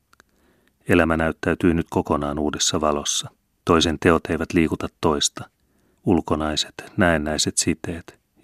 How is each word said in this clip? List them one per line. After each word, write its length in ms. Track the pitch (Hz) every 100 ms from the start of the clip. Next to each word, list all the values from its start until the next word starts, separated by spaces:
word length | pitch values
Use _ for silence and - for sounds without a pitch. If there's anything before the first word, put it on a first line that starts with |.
| _ _ _ _ _ _ _ _ -
Elämä 280 | 90 82 82
näyttäytyi 580 | 80 - 90 80 90
nyt 120 | 82 80
kokonaan 480 | 95 - 78 71 73
uudessa 420 | 76 71 - 90
valossa. 500 | 76 73 71 - - _ _ _
Toisen 340 | - 82 82 73
teot 320 | 92 82 -
eivät 220 | 80 80
liikuta 360 | 92 80 82 - -
toista. 500 | 87 73 - - - _ _ _ _ _
Ulkonaiset, 880 | - 85 - 78 78 76 - - - -
näennäiset 640 | 90 80 76 76 - -
siteet, 600 | - 78 - 85 - - _ _